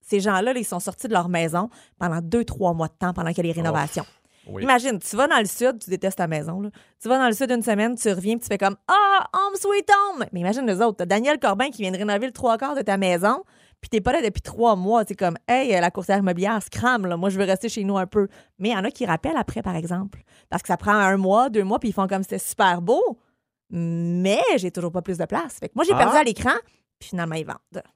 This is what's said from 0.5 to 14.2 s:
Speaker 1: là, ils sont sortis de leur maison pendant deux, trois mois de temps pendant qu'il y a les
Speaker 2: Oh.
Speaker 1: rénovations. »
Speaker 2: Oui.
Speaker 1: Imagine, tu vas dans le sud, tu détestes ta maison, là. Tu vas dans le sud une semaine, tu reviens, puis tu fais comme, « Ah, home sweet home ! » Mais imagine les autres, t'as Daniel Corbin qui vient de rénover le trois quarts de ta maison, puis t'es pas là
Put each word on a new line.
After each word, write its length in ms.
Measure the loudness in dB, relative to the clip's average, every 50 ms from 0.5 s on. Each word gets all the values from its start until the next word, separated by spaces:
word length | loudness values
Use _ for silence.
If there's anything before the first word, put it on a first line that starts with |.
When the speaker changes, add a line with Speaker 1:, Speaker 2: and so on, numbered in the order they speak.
| 0
Speaker 1:
là, 60 | 0
ils 60 | -2
sont 140 | -4 -6 -6
sortis 280 | -6 -8 -10 -8 -6 0
de 60 | 0
leur 160 | 2 2 2
maison 400 | 0 0 0 0 0 0 -2 -2 -6 -16 -20 _ _ _
pendant 200 | -4 -2 -2 -2
deux, 220 | -4 0 0 0 0
trois 300 | 0 -4 -2 0 0 0
mois 140 | 0 -2 -4
de 60 | _ _
temps 140 | -4 -4 -2
pendant 160 | -2 -4 -4
qu'il 140 | -2 0 0
y 40 | -2
a 40 | 0
les 60 | -2
Speaker 2:
Oh. 20 |
Speaker 1:
rénovations. » 440 | -2 0 0 0 -2 -2 -4 -6 -8 -8 _ _ _ _ _ _ _ -14
Speaker 2:
Oui. 160 | -10 -6 -4
Speaker 1:
Imagine, 340 | -4 -4 -4 -6 -6 -6 -6
tu 160 | -8 -8 -2
vas 120 | -2 0 2
dans 100 | 2 0
le 80 | 0
sud, 320 | -2 -4 -2 -2 -2 -2 -4
tu 120 | -8 -10
détestes 260 | -8 -4 -4 -6 -4 -4
ta 100 | -4 -4
maison, 320 | -4 -6 -6 -6 -8 -8
là. 100 | -10 -10 -12 -16 -20 _ _ _
Tu 80 | -2 0
vas 120 | 0 2
dans 80 | 4 2
le 60 | 2
sud 180 | 0 -2 -2
une 100 | -2 -2
semaine, 340 | 0 0 0 0 0 -2 -2
tu 140 | -2 -2 -2
reviens, 220 | -2 0 -2 -4 -4 -4
puis 40 |
tu 60 | -4 -6
fais 100 | -4 0
comme, « 180 | 0 0 -2 -2 _ 2
Ah, 400 | 2 4 4 4 4 2 2 0 -2
home 220 | 0 0 0 -2
sweet 320 | -4 -2 0 0 0 4 4
home ! » 340 | 4 4 4 0 -2 -6 -6 -6 -6
Mais 60 | -4
imagine 260 | -2 -2 0 0 0
les 160 | 0 2 4
autres, 160 | 2 2 2 0
t'as 80 | 0
Daniel 340 | 0 2 2 4 2 0 2
Corbin 300 | 2 0 2 2 0 -2
qui 140 | -2 -6 -6
vient 80 | -4
de 60 | -4 -2
rénover 280 | 0 0 0 0 0
le 80 | -2 -6
trois 240 | -2 2 2 2 2
quarts 180 | 0 -4 -4
de 60 | -2
ta 160 | 0 0 0 2
maison, 460 | 4 2 2 4 4 2 2 2 -2 _ _ _ _ _ _ _
puis 100 | -12 -2
t'es 120 | -2 0
pas 100 | 2 2 0
là 80 | 2